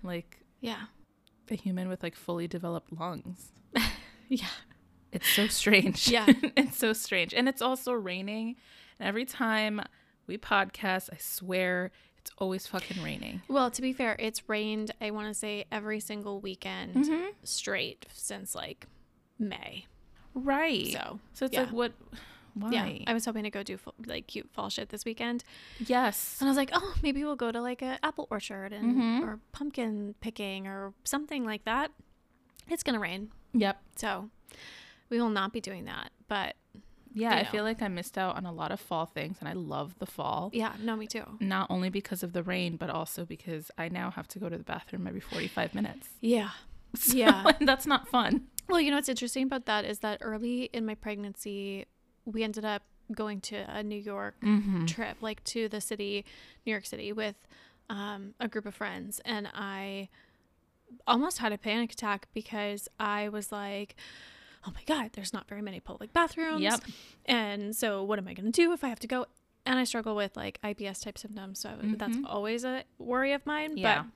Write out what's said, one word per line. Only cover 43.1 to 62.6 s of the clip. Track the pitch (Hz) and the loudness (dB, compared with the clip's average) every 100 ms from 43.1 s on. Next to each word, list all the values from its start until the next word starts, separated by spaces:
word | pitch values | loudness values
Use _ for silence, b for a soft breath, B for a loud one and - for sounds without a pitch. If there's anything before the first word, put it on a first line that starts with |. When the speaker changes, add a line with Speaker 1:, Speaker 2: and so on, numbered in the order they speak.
| - | -6
Speaker 1:
because | 170 156 - 160 156 - | -8 -10 -6 -8 -8 -6
I | 170 | -4
now | 180 180 | -2 -4
have | 175 165 | -6 -10
to | 190 | -8
go | 180 | -6
to | 170 | -6
the | |
bathroom | - 170 - 180 180 | -6 -8 -6 -6 -6
every | 190 | -6
forty-five | - - 180 - - | -6 -4 -4 -2 -2
minutes. | 202 214 269 - - | 0 -2 -4 -16 -2
Speaker 2:
Yeah. | 226 233 202 | 4 4 4
Speaker 1:
<laughs> | - - - - | -6 -16 -18 -12
So, | - - 254 | 0 4 8
Speaker 2:
Yeah. | 226 285 - - | 8 8 8 8
Speaker 1:
and | 269 | 6
that's | 262 294 | 6 6
not | 269 - | 2 4
fun. | 247 - - - - - | 2 4 2 0 -12 2
Speaker 2:
Well, | 349 | 4
you | 302 | 6
know | 285 | 4
what's | 294 | 2
interesting | 247 240 262 | -2 -2 0
about | 262 262 240 | 0 0 0
that | 214 | 0
is | 202 214 | 0 -2
that | 214 208 | -2 -2
early | 220 214 240 247 254 | -4 -2 -2 -2 -2
in | 240 220 | -2 -4
my | |
pregnancy, | 214 220 202 202 196 214 202 196 196 - _ _ _ | -4 -6 -6 -6 -8 -8 -6 -6 -8 -10 _ _ _
we | - 220 | -6 -2
ended | 220 214 | -2 0
up | 214 208 _ - _ | -2 -2 _ -20 _
going | 220 214 202 | -4 -2 -4
to | - 208 | -6 -6
a | 196 208 | -6 -6
New | 208 208 | -6 -6
York | 208 202 202 - | -6 -6 -6 -2
Speaker 1:
Mm-hmm. | 214 208 202 185 165 | 4 6 6 2 2
Speaker 2:
trip, | 165 226 - | 0 -6 -4
like, | 220 214 | -6 -6
to | - 240 220 | -4 -2 -2
the | 208 | -2
city, | - 214 202 202 202 B B B | -4 -4 -4 -4 -6 B B B
New | - | -4
York | 214 - | -4 -4
City, | - 208 | -8 -6
with, | 214 214 202 - b b b _ | -4 -4 -4 -18 b b b _
um, | 202 202 202 196 - | -8 -6 -8 -10 -6
a | 233 | -4
group | 220 | -4
of | 208 | -6
friends. | 196 208 185 202 - - | -6 -6 -6 -8 -8 -4
And | 220 202 | -4 -4
I | - 202 196 196 196 196 b b b b _ _ _ _ 240 - | -6 -6 -6 -6 -8 -10 b b b b _ _ _ _ -8 4
almost | 233 311 - | 6 6 2
had | 233 | 0
a | 208 | 0
panic | 220 214 233 | 0 2 0
attack | - 220 196 - | -2 -2 -2 -2
because | - 214 220 | -10 -6 -4